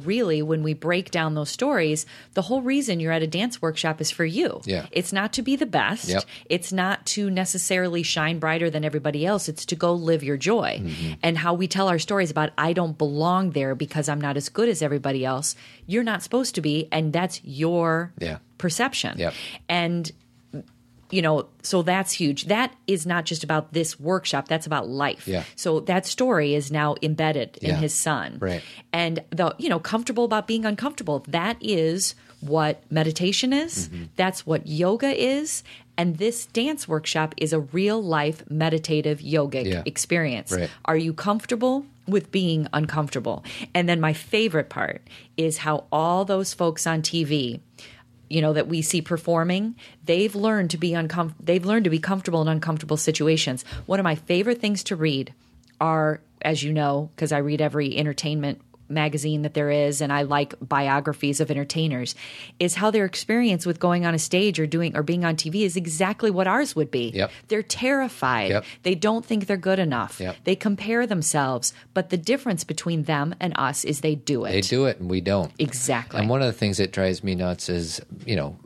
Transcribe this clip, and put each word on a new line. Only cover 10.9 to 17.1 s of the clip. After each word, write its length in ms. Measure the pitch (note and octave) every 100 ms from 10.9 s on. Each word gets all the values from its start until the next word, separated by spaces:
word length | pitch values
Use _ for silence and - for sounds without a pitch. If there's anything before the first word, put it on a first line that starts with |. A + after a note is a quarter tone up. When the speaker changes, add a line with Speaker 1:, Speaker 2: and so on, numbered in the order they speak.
| D#2 D#2+ D#2
Speaker 1:
And 160 | E3 E3
how 140 | E3+
we 120 | F3 F#3
tell 200 | F#3+ G3
our 100 | E3+
stories 320 | - G3+ F3
about, 200 | D3+ D3+ -
"I 160 | D#3+
don't 240 | F3 E3+ D3+
belong 520 | D3+ D3 E3 F3+ F#3+
there 220 | C#3+ C3+
because 360 | C3 D3 D#3 D3
I'm 100 | D3
not 160 | C#3+ C#3
as 140 | C#3+
good 180 | - A#3
as 140 | E3+
everybody 420 | D3+ C#3+ C#3 C3+
else." 320 | B2+ C3 D3+ - - - -
You're 180 | G#3
not 180 | A#3 G#3
supposed 320 | - A#3+ B3+ -
to 40 |
be, 260 | D3+ D3+ D#3
and 220 | D#3 D#3